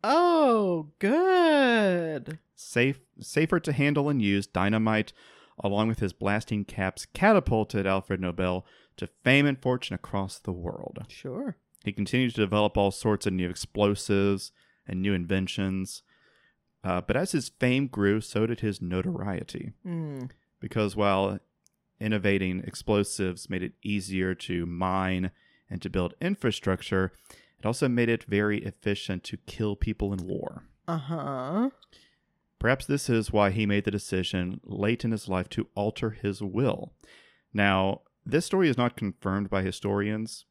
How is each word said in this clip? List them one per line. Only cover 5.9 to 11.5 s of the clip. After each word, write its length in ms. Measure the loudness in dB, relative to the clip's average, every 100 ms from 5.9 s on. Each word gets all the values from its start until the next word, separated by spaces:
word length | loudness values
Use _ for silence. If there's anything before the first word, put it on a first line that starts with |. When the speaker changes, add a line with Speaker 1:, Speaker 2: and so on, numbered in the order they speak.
| 0
Speaker 2:
his 120 | -4
blasting 520 | -2 -2 -2 -2 -4
caps, 420 | -4 -4 -4 -4 -14
catapulted 800 | 2 6 6 4 0 0 0 0
Alfred 340 | 0 0 -2
Nobel 460 | -2 0 0 -2 -6 -20 _ -12
to 120 | -12 _
fame 240 | 4 6 4
and 140 | 2
fortune 340 | -2 -2 -4
across 440 | -8 -4 -4 -4 -8
the 120 | -8
world. 520 | -6 -6 -8 -12 -14 -16
Speaker 1:
Sure. 480 | -14 -10 -8 -8